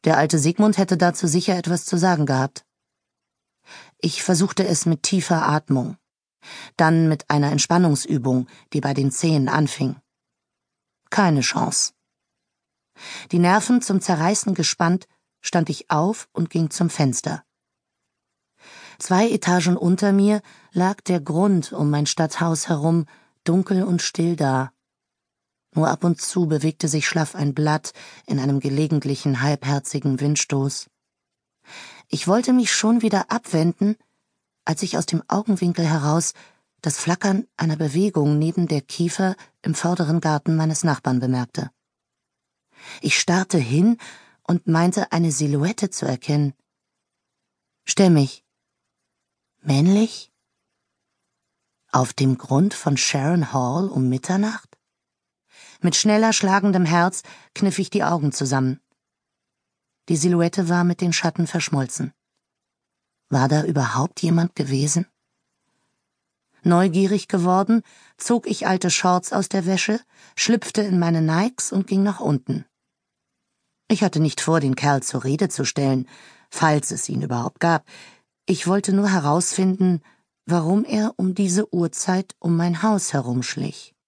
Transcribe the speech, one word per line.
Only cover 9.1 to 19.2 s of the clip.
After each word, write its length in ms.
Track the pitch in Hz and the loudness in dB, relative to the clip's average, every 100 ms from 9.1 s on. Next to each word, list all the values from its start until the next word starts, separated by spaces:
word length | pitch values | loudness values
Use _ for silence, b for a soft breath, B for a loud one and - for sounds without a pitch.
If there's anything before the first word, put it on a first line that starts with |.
Zehen 400 | - 170 151 131 | 0 0 2 2
anfing. 460 | 135 147 - 131 135 _ _ _ _ _ _ _ _ _ _ _ | 0 0 -2 -6 -6 _ _ _ _ _ _ _ _ _ _ _
Keine 320 | - 185 147 | 2 2 2
Chance. 500 | 120 - - - - _ _ _ _ _ _ _ _ _ _ B B B B | 0 -2 -2 -2 -4 _ _ _ _ _ _ _ _ _ _ B B B B
Die 60 | 175 | 2
Nerven 440 | 175 202 - 247 | 4 4 4 0
zum 180 | - 190 | 2 -2
Zerreißen 540 | - 165 165 208 - | 0 0 0 0 -2
gespannt, 540 | 190 156 - 170 180 - _ _ _ | -2 -2 0 0 0 -4 _ _ _
stand 260 | - 180 160 | -2 -2 0
ich 220 | 147 - | -6 -2
auf 400 | 151 175 220 - | 0 0 -2 -10
und 160 | - 165 | -6 -4
ging 220 | 175 156 | -2 -2
zum 180 | - 175 | -2 -2
Fenster. 540 | - 139 123 - - _ _ _ _ _ _ _ _ _ _ _ B B B B B | 0 -2 -2 -6 -10 _ _ _ _ _ _ _ _ _ _ _ B B B B B
Zwei 320 | - 185 | 0 2